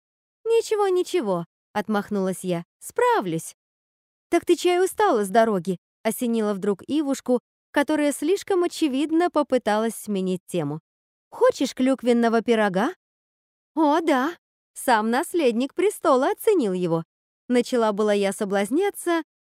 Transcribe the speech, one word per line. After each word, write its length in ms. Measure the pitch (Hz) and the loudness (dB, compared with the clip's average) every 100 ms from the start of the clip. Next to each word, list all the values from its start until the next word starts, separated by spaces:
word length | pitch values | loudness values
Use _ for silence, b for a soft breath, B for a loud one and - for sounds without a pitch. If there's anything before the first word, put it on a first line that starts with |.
| _ _ _ _ 440 | _ _ _ _ 0
«Ничего, 420 | 453 - 415 392 | 0 2 0 2
ничего», 560 | 359 - 359 208 175 170 _ _ | 0 0 -2 0 -2 -4 _ _
отмахнулась 680 | 208 208 202 - 202 190 180 | -6 -2 -2 -2 -2 -2 -4
я. 220 | 185 170 - _ | -4 -4 -6 _
«Справлюсь». 760 | - - 494 427 185 160 - - _ _ _ _ _ _ - | -8 0 2 2 0 -4 -6 -18 _ _ _ _ _ _ -2
«Так 160 | 240 - | -2 0
ты 100 | 330 | 0
чай 280 | 359 349 | 2 2
устала 400 | 381 - 415 233 | 0 2 2 2
с 60 | 196 | 2
дороги?» 480 | 226 226 196 180 175 _ _ | 2 2 0 -4 -6 _ _
осенила 500 | 226 - 240 226 208 | -6 -4 -2 0 -2
вдруг 300 | 196 196 190 - | -2 -2 -4 -4
Ивушку, 540 | 294 277 269 - 247 - _ _ | -4 -2 -4 -2 -2 -4 _ _
которая 380 | 294 285 302 294 | -2 0 0 0
слишком 520 | - 294 392 - 359 | 0 -2 -2 0 0
очевидно 680 | 349 - 311 262 302 320 349 | 0 -2 -2 0 0 2 2
попыталась 640 | 302 285 254 214 214 226 - | 0 0 0 0 0 -2 -4
сменить 460 | - 196 185 180 - | -6 -4 -2 -4 -6
тему. 340 | 175 143 156 - _ _ _ _ | -4 -4 -6 -12 _ _ _ _
«Хочешь 420 | - 494 - 269 | 0 2 2 -2
клюквенного 680 | - 254 262 240 233 233 226 | 0 0 0 2 2 2 2
пирога?» 500 | 240 220 208 185 269 - _ _ _ _ _ _ _ 302 | 2 2 2 0 -2 -6 _ _ _ _ _ _ _ 0
«О, 240 | 294 320 | 2 2
да, 360 | 330 262 285 339 _ _ _ | 2 0 0 -6 _ _ _
сам 360 | - - 220 220 | -6 0 2 2
наследник 640 | 247 339 349 254 220 269 | -2 -2 0 2 2 -2
престола 580 | - 392 - 330 254 311 | 0 -2 0 2 2 2
оценил 420 | 427 453 381 208 | 0 2 2 2
его». 300 | 185 175 165 - _ _ _ - | 0 0 -2 -4 _ _ _ -2
Начала 420 | 247 233 247 214 | 0 0 0 0
была 220 | 208 214 | 0 0
я 180 | 208 196 | 2 0
соблазняться, 920 | - 202 196 202 294 403 - 349 330 - _ _ | -2 -2 -2 0 -2 -2 -4 -2 -4 -4 _ _